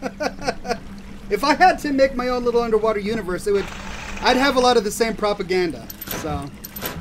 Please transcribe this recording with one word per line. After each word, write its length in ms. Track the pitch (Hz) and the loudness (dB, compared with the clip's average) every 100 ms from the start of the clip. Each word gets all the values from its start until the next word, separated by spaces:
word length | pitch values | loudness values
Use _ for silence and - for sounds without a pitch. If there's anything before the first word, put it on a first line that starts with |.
<laughs> 100 | 262 - 294 - 277 - 254 226 - - - - - | -10 -4 -6 -4 -6 -6 -6 -8 -8 -14 -14 -14 -4
If 100 | 202 | 0
I 100 | 285 | 2
had 240 | 277 359 - | 6 6 4
to 140 | 294 | -2
make 200 | 269 269 | 2 2
my 140 | 247 247 | 2 -2
own 160 | 247 | 0
little 160 | 240 233 | 2 2
underwater 400 | 233 214 220 208 | 2 2 2 0
universe, 460 | 202 226 180 175 208 | -2 -2 -2 -4 0
it 60 | |
would, 120 | 202 - - - - - - | 0 0 -8 -12 -10 -10 0
I'd 160 | 196 254 | 4 4
have 200 | 277 262 | 4 4
a 40 | |
lot 160 | 247 233 | 6 6
of 80 | |
the 60 | 202 | 4
same 260 | - 226 208 | 0 0 2
propaganda. 720 | 208 202 175 185 175 120 113 - - - | 0 0 0 2 0 -2 -12 -14 -10 -6
So, 260 | 156 147 139 - - - - 165 | -4 -6 -6 -12 -14 -8 -8 -6